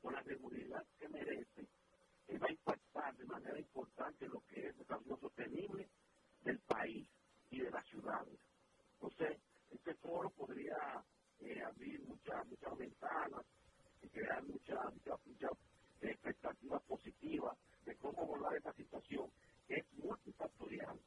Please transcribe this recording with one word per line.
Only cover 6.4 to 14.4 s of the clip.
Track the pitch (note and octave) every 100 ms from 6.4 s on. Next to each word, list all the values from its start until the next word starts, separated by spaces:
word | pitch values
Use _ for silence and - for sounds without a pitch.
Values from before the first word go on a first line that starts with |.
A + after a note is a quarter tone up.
del | A#3+ B3
país | - - - - - - - - -
y | B2+
de | B2
las | - -
ciudades. | - - - - - - _ - - -
Entonces, | - - - - - _ - -
este | - -
foro | - - - G4
podría, | - - - - - - - - - _ _
eh, | - -
abrir | - - - -
muchas, | - - - - -
muchas | - - -
ventanas | - - - - - - - - - - - -
y | -
crear | - - -